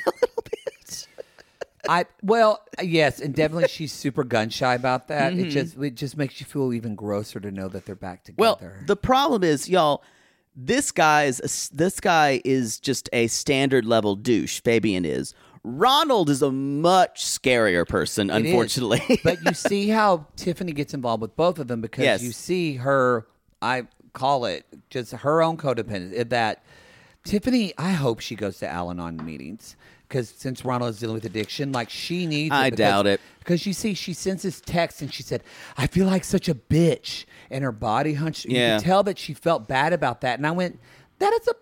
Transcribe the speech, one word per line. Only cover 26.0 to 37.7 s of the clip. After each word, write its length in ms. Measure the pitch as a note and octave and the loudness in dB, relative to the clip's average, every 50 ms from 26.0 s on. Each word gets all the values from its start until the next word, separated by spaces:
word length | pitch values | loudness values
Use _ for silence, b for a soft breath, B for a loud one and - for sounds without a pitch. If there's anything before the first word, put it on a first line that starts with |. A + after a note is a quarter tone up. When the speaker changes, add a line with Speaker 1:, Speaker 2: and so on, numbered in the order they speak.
| F2 F2+ F#2+ A#2 | -8 -6 -4 -4
Speaker 2:
eh, 60 | A#2+ | -2
That 380 | A#2 B2 A#2+ A2+ G#2+ G2 - b b b b b b b b b b b b _ | 0 0 0 0 0 -2 -4 b b b b b b b b b b b b _
Tiffany, 500 | F3 F#3 G#3 - C4 B3 B3+ A3 F3 - - | -2 -2 -2 0 2 2 2 0 0 -4 -4
I 140 | D3 F#3 | -2 -2
hope 280 | G3 E3 C#3 B2 A2+ G#2 | 0 0 0 0 -2 -2
she 160 | - - B2 | -6 -10 -8
goes 220 | G2 G#2+ G2 F#2 - | -6 -6 -6 -6 -6
to 80 | - E2 | -8 -6
Al-Anon 540 | C#2+ F2 F2 F2 F2 F2 E2+ E2+ E2 D#2+ D#2 | -6 -6 -6 -6 -6 -6 -8 -8 -8 -10 -10
meetings. 500 | E2 D#2 C#2 C2 D2 F#2+ A2+ - - - b b b b b b b | -10 -12 -12 -12 -14 -14 -16 -18 -20 -20 b b b b b b b
'Cause 220 | - C3+ A#2+ - - - | -4 -4 -4 -4 -10 -10
since 260 | - C3+ B2+ - - | -8 -8 -8 -6 -4
Ronald 280 | B2+ B2+ B2 A#2+ A#2+ | -4 -2 -2 -2 -4
is 80 | A2+ G2+ | -4 -6
dealing 160 | A#2 A2 A2 | -6 -6 -6
with 100 | A2+ G#2+ | -6 -6
addiction, 460 | A2+ F2+ A2 G#2+ - - - D3 C#3 | -6 -6 -6 -6 -6 -6 -6 -6 -4
like, 180 | C3+ B2 A#2 - | -2 -4 -4 -6
she 380 | - - - - E3+ F3+ F3+ E3 | -8 -12 -8 -6 -4 -4 -4 -2
needs 260 | D3+ D3 D3+ D#3+ C#3+ | -2 -2 -2 0 2
it 40 | C#3 | 2
Speaker 1:
I 120 | C3 C3+ | 2 2
Speaker 2:
because, 80 | A#2 G#2 | 2 4
Speaker 1:
doubt 300 | A2 G2+ G2 G2+ G2+ G2+ | 4 4 6 4 4 4
it. 120 | G2 G2 B B B B | 2 2 B B B B
Speaker 2:
because 260 | B - F3 E3+ - | B -2 0 0 0
you 80 | G3+ F3+ | -4 -6
see, 220 | - - A3+ G3 | -4 -4 -4 -4
she 180 | - - - E3+ | -4 -6 -10 -10
sends 300 | - - F#3 F#3+ E3+ - | -6 -4 -4 -4 -4 -4
this 180 | F#3+ D3+ - - | -6 -6 -6 -10
text 380 | - - E3+ E3+ - - - | -4 0 0 0 0 -4 -10
and 100 | D3 C3 | -12 -12
she 120 | - - B2+ | -10 -12 -8
said, 180 | - C#3 A#2+ - B B B B B B | -6 -8 -8 -8 B B B B B B
"I 120 | B B2 D3 | B -4 0
feel 180 | - F3 F#3+ | 2 2 2
like 180 | F#3+ F#3+ F#3 - | 4 2 0 0
such 240 | - - E3+ - - | 0 -2 0 0 0
a 60 | E3 | -4
bitch." 720 | A#2 - _ - D#3 E3+ E3 C3 - - - - - - B B B B B | -4 -2 _ 4 4 6 4 4 0 -4 -10 -12 -12 -14 B B B B B
And 140 | B2 C3+ C#3 | -6 -4 -4
her 80 | C3 | -4